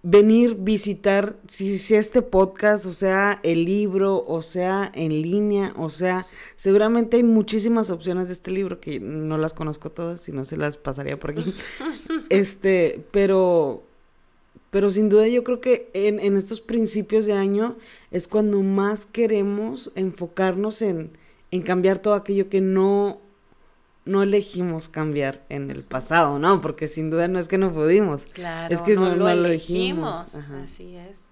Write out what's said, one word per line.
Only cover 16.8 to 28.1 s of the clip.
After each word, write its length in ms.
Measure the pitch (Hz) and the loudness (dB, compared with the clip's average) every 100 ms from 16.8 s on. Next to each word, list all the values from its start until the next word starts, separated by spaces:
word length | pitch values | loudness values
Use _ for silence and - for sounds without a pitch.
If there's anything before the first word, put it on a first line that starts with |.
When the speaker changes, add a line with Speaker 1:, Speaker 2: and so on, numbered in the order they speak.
| 220 208 196 220 214 | 0 -2 0 0 2
Speaker 1:
de 80 | |
año 420 | 202 196 202 233 233 - - _ | 0 0 0 -2 -6 -18 -20 _
es 160 | 180 - | -6 -2
cuando 340 | 214 214 202 | 0 2 2
más 440 | 196 196 202 214 - | 2 0 0 -4 -8
queremos 840 | - 233 214 202 202 220 254 - - | -2 0 0 -2 -4 -6 -8 -12 -6
enfocarnos 840 | 190 175 175 180 190 180 208 214 | -6 -6 -10 -2 -2 0 -4 -4
en, 300 | 214 165 160 - _ _ _ | -4 -4 -8 -18 _ _ _
en 100 | 185 | -6
cambiar 380 | - 185 185 190 | -2 2 2 2
todo 140 | 214 | 0
aquello 360 | 202 196 196 190 | 0 0 -2 0
que 120 | 196 | 0
no, 580 | 190 190 190 202 202 - - _ _ _ _ _ _ _ - | 2 2 2 2 0 -4 -18 _ _ _ _ _ _ _ -2
no 180 | 196 | 0
elegimos 680 | 196 202 202 180 180 160 156 | 2 0 0 -6 -4 -6 -8
cambiar 540 | 156 156 147 135 135 - | -6 -4 -2 -4 -6 -12
en 220 | 143 139 | -10 -10
el 120 | 135 | -12
pasado, 560 | - 131 - 165 151 143 | -8 -8 0 2 2 2
¿no? 220 | 160 190 | 2 2
Porque 260 | 147 - 151 | 0 -6 -8
sin 220 | 156 156 | -6 -2
duda 180 | 165 170 | 0 0
no 120 | 185 | -2
es 80 | 165 | -2
que 100 | 190 | 0
no 160 | 190 | 0
pudimos. 520 | 156 156 190 202 | 0 4 4 4